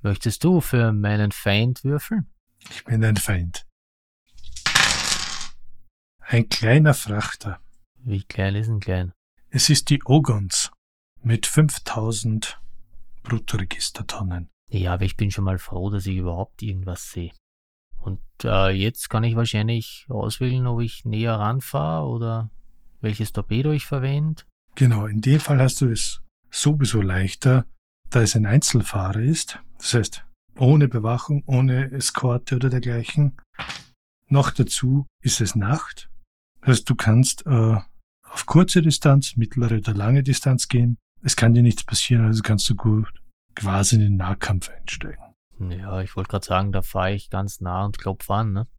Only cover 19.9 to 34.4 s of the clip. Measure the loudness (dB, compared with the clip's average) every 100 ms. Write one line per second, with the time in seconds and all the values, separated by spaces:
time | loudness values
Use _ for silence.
19.9 | -14 -10 -6 -6 -4 -2 0 0 -2 -4
20.9 | -6 -6 -2 -2 0 0 -2 -4 -4 -2
21.9 | -2 -4 -4 -4 -4 -6 -10 -20 -20 -20
22.9 | -8 -6 -4 -4 -4 -2 0 2 0 -2
23.9 | -4 -2 0 -2 -4 -10 _ _ 2 4
24.9 | 4 0 -2 2 2 4 2 2 2 0
25.9 | 0 -2 -4 -12 _ _ -2 0 2 2
26.9 | 2 2 0 -2 0 4 4 2 -10 _
27.9 | _ -2 2 4 2 4 4 4 0 0
28.9 | -2 -2 0 0 0 -4 -12 -16 -12 -2
29.9 | 0 0 -6 -16 -20 _ 2 6 6 6
30.9 | 2 0 -2 -2 -4 0 2 2 2 -2
31.9 | -4 -6 -2 0 -2 -2 0 0 0 -2
32.9 | -4 -2 2 2 0 -16 _ -14 -14 -16
33.9 | _ _ _ _ 2